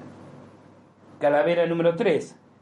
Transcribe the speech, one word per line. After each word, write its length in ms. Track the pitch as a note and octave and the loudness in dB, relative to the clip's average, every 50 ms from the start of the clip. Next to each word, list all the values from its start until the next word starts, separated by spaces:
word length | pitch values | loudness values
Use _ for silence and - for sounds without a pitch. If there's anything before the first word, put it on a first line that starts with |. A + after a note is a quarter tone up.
| - - - - - - - - - - - - - - - - - _ _ _ _ - - - | -18 -20 -20 -20 -20 -20 -20 -20 -20 -20 -20 -20 -20 -20 -20 -20 -20 _ _ _ _ -20 -8 -4
Calavera 480 | D3+ C#3+ D3 D3 D3+ E3+ F3 E3+ E3+ | 0 0 2 2 2 2 2 2 0
número 300 | E3+ E3+ E3+ E3 E3+ E3+ | 0 0 0 0 0 0
tres, 400 | E3+ A#3 G3 D#3 C3+ - - - - _ _ _ _ | 0 0 0 0 0 -4 -8 -16 -20 _ _ _ _